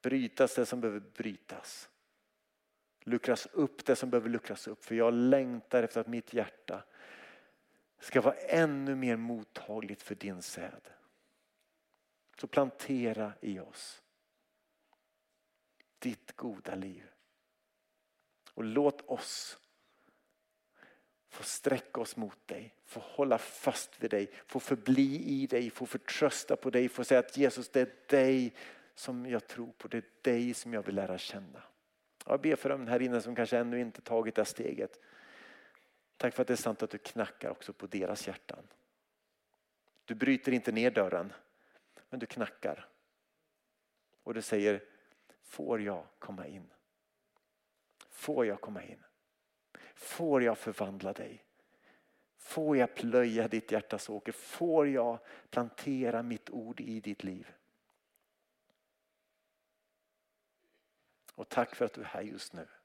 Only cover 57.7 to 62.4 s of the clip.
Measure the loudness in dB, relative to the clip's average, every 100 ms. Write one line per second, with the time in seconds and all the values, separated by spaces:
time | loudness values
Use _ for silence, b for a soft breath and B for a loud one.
57.7 | _ _ _ _ _ _ _ _ _ _
58.7 | _ _ _ _ _ _ _ _ _ _
59.7 | _ _ _ _ _ _ _ _ _ _
60.7 | _ _ _ _ _ -20 -14 -4 0 -2
61.7 | 0 -2 -2 -10 -8 -10 -10